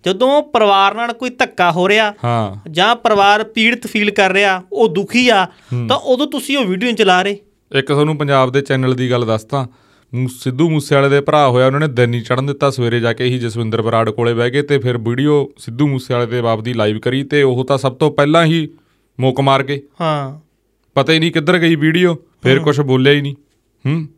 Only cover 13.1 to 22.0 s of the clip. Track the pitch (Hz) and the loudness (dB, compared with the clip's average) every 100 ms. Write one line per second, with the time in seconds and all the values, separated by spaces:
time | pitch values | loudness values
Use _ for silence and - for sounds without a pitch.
13.1 | 113 123 127 117 110 113 113 110 113 113 | -2 -2 -2 -4 -4 -4 -2 0 0 0
14.1 | 107 117 117 120 139 143 143 123 117 110 | 0 -2 0 0 -2 0 0 0 -4 -4
15.1 | 123 147 147 139 _ - 117 147 131 127 | -2 2 2 0 _ -14 -2 -2 -2 -4
16.1 | 123 120 123 117 113 113 117 107 107 123 | -4 -2 -2 -2 -2 -4 -2 -2 0 -2
17.1 | 131 143 147 139 123 127 139 135 120 151 | -4 -2 2 2 0 -2 -2 -2 0 -2
18.1 | 143 143 160 160 165 147 - _ _ _ | 2 2 4 2 0 -4 -10 _ _ _
19.1 | - 131 127 139 135 131 143 143 _ 165 | -2 -2 2 2 2 0 -8 -10 _ -4
20.1 | 151 135 147 _ _ _ _ _ - 135 | -2 -6 -14 _ _ _ _ _ -2 2
21.1 | 160 165 160 151 185 165 165 156 165 | 2 2 0 0 2 2 2 2 2